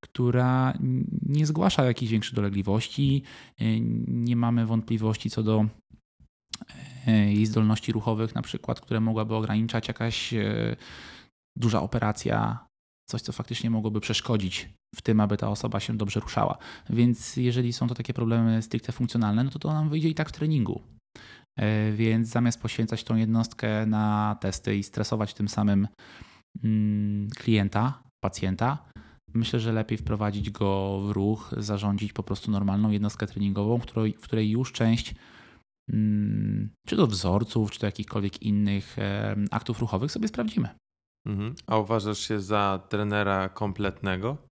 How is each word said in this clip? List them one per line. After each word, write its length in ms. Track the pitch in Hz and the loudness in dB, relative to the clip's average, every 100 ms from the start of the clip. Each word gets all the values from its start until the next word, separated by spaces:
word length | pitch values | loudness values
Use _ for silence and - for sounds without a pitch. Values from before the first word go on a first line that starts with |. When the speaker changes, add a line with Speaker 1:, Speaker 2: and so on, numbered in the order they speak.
Speaker 1:
która 680 | - - 123 123 127 127 131 | -14 0 2 4 4 4 2
n-, 320 | - 131 127 - - | 2 0 0 -2 -2
nie 240 | - 147 151 | 0 2 2
zgłasza 380 | 156 190 - | 2 2 4
jakichś 280 | 131 117 120 | 2 2 0
większych 220 | 110 101 | 0 0
dolegliwości, 880 | 117 101 98 101 104 - - 139 139 - - - _ | -2 0 0 0 0 0 0 2 2 -2 -18 -20 _
y, 200 | 110 110 113 113 120 | 0 2 0 -2 -2
nie 300 | 120 117 120 | -2 0 2
mamy 300 | 120 117 113 | 2 2 2
wątpliwości 640 | 113 110 113 110 107 110 | 0 0 0 0 0 -2
co 120 | - | -2
do, 240 | 110 110 110 - _ - _ _ - _ _ - - - - - - | 2 4 2 -2 _ -20 _ _ -20 _ _ -16 -14 -16 -16 -6 2
e, 60 | 110 104 | 6 6
jej 120 | 104 107 | 6 4
zdolności 460 | 110 107 110 - | 4 4 4 0
ruchowych 420 | 113 110 107 110 | -2 0 0 -2
na 80 | 117 | -4
przykład, 380 | 117 - - 117 | -6 -8 -6 -8
które 200 | - 113 | -2 0
mogłaby 340 | 110 110 110 | 0 0 0
ograniczać 540 | 110 110 107 113 117 113 | -2 0 0 0 -2 -4
jakaś, 460 | 107 117 113 - | -4 -4 -4 -4
e, 420 | 117 104 110 113 113 - - - - - _ _ - | -2 0 0 -2 -4 -10 -18 -18 -20 -20 _ _ 0
duża 240 | 120 104 | 2 2
operacja, 840 | 87 120 107 107 - 107 110 117 - _ _ _ - | 0 0 0 -2 -2 0 0 -4 -10 _ _ _ -10
coś, 140 | 120 | -8
co 100 | - | -8
faktycznie 380 | 127 120 117 120 | -10 -6 -4 -2
mogłoby 300 | 113 107 107 | 0 0 -2
przeszkodzić 680 | - 107 - 113 92 - - - _ | -2 -4 0 0 0 -6 -10 -18 _
w 80 | - | -8
tym, 180 | - 107 | 2 4
aby 160 | 104 104 | 4 2
ta 120 | 107 | 0
osoba 320 | 104 113 107 | -2 -2 -4
się 160 | - 113 | -4 -2
dobrze 240 | 104 107 | -2 -2
ruszała. 380 | - - 107 - - - - | -2 0 0 -2 -10 -18 -4
Więc 460 | 113 120 117 - - | 4 4 4 -2 0
jeżeli 360 | 123 120 120 | 0 2 0
są 160 | 120 123 | 0 -2
to 60 | |
takie 200 | 120 117 | -2 -6
problemy 480 | 123 117 117 113 113 | -2 2 4 4 2
stricte 300 | 110 113 - | 0 -4 -4
funkcjonalne, 520 | - 120 117 107 104 | -4 -2 0 2 2
no 60 | 135 | 0
to 80 | - | -2
to 140 | - | -2
nam 160 | 156 156 | 0 0
wyjdzie 180 | 151 160 | 2 0
i 60 | |
tak 140 | 156 151 | 0 -4
w 40 | |
treningu. 500 | - 156 156 101 - - - _ - - - _ - | -2 0 2 2 -2 -8 -20 _ -20 -20 -20 _ -2
E, 340 | 107 107 107 | 0 2 0
więc 360 | 107 113 113 113 | 2 2 2 2
zamiast 340 | 117 120 117 | 2 2 0
poświęcać 420 | 117 - 113 113 | -4 -2 -2 -2
tą 120 | - 113 | 0 0
jednostkę 680 | 110 113 113 - 110 107 110 | 2 2 0 -2 -2 0 2
na 500 | 107 107 104 107 104 | 2 2 2 2 0
testy 360 | 95 - - 101 | -4 -4 0 0
i 60 | |
stresować 520 | 98 - 107 107 107 | -2 -4 -2 0 -2
tym 140 | - 104 | -2 -2
samym, 400 | - 104 98 104 _ - - - - _ - | 2 4 4 2 _ -20 -20 -20 -20 _ -6
mm, 640 | 110 110 107 104 104 104 101 | 0 2 2 2 0 -2 -4
klienta, 720 | - - 110 101 104 120 135 - _ | -6 2 4 4 2 0 -2 -14 _
pacjenta, 680 | 98 - 98 92 117 147 - - - - - | -6 -4 -4 0 0 -2 -8 -20 -20 -20 -6
myślę, 260 | 113 113 123 | -2 0 0
że 120 | 113 | 0
lepiej 260 | 113 110 110 | -2 -2 -4
wprowadzić 520 | - 107 104 101 101 | -2 -2 0 -2 -4
go 500 | 104 101 98 98 98 | -2 0 0 0 -2
w 100 | 101 | -2
ruch, 440 | 101 101 107 - - | 0 2 0 -4 -6
zarządzić 560 | 104 101 104 101 104 | -4 -2 0 0 -2
po 100 | - | -6
prostu 280 | - 101 - | -6 -6 -2
normalną 400 | 101 101 98 107 | 0 2 2 2
jednostkę 360 | 104 104 - 104 | 2 -2 -2 -6
treningową, 540 | - 101 98 104 120 | -2 -2 0 0 0
której, 320 | 120 - 110 | -2 -2 -2
w 80 | - | -2
której 300 | - 110 107 | -4 0 2
już 220 | 110 127 | 0 -2
część, 420 | - 113 117 - - - - - - _ _ - | 0 2 2 0 -10 -16 -20 -20 -20 _ _ -4
mm, 800 | 110 107 104 104 104 104 104 104 - - | 0 2 2 2 0 0 -2 -4 -10 -4
czy 100 | - | 2
to 100 | 143 | 2
wzorców, 640 | 98 90 95 113 113 107 | 2 2 2 2 0 -2
czy 100 | - | -2
to 60 | 107 | -6
jakichkolwiek 560 | - 104 110 98 - | -4 -6 -4 -4 -4
innych, 540 | 107 104 101 101 - - | 0 2 2 0 -4 -6
em, 460 | 104 101 107 104 101 | -4 -2 -2 -2 -2
aktów 300 | 104 - 113 | -4 -4 -4
ruchowych 320 | 110 95 135 | -2 -2 -2
sobie 160 | - 214 | -2 -4
sprawdzimy. 400 | 226 220 214 110 - _ _ _ _ - | -4 -2 -2 -4 -6 _ _ _ _ -6
Speaker 2:
Mhm. 280 | 101 107 - - | -4 -4 -8 -2
A 120 | 110 | 0
uważasz 400 | 101 113 104 101 | 2 0 0 -4
się 220 | - 107 | -2 -4
za 420 | 95 104 101 95 - | 0 0 0 -2 -4
trenera 600 | 104 104 104 101 98 95 | -2 0 0 2 0 -2
kompletnego? 880 | - 104 92 101 - 98 92 107 147 - | -4 -6 -2 -4 -2 -4 -2 -2 -6 -12